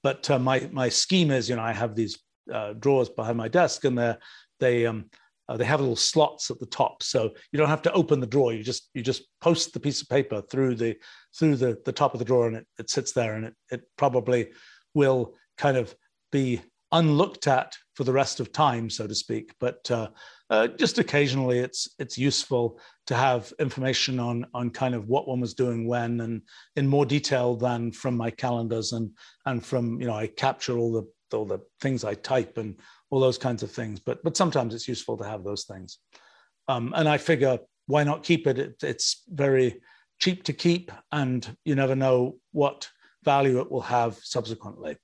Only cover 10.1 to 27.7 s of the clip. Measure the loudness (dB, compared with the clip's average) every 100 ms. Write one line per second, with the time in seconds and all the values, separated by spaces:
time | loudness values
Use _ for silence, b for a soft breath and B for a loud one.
10.1 | 0 0 -6 -4 0 0 2 -2 -4 B
11.1 | B B 0 2 4 0 0 -6 0 0
12.1 | 0 2 2 2 -2 -12 -14 -4 -4 -2
13.1 | -2 -2 -4 -8 _ _ -12 _ 0 2
14.1 | 2 2 0 0 B B B B 4 4
15.1 | 4 -2 b b 0 2 2 -2 -10 _
16.1 | _ _ 0 0 -2 -6 _ _ 4 4
17.1 | 4 2 0 2 2 0 -12 _ -4 0
18.1 | 2 0 -2 -6 2 2 2 -6 -8 -6
19.1 | -8 -6 -8 -8 -6 -6 -6 -4 -2 -4
20.1 | B B B _ 2 2 2 0 2 2
21.1 | 2 2 0 0 0 -2 -6 -10 -10 -10
22.1 | -2 0 0 -2 0 -2 -4 B B -4
23.1 | 2 2 2 -4 -4 -4 -2 -2 0 -2
24.1 | -2 -2 -4 -6 -6 -6 -2 -2 -2 -2
25.1 | -2 0 -4 -4 -2 -2 0 -2 -2 -2
26.1 | -4 -4 -8 B B B -2 2 4 4
27.1 | 0 0 0 0 0 -2